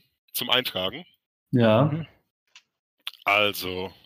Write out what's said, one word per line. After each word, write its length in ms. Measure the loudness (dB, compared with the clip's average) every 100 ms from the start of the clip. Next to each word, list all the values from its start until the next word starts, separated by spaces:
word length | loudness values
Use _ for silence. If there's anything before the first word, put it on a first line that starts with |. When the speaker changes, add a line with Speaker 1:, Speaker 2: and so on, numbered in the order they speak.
| _ _ _
Speaker 1:
zum 180 | -8 -2
Eintragen. 540 | -2 -2 -4 -6 -8 -18 _ _ _ -2
Speaker 2:
Ja. 340 | 2 4 6
Speaker 3:
Mhm. 240 | 4 0 -8 _ _ _ _ -20 _ _ _ _ -16 -8
Speaker 1:
Also, 680 | -2 2 0 -2 -8 -6 -8 -12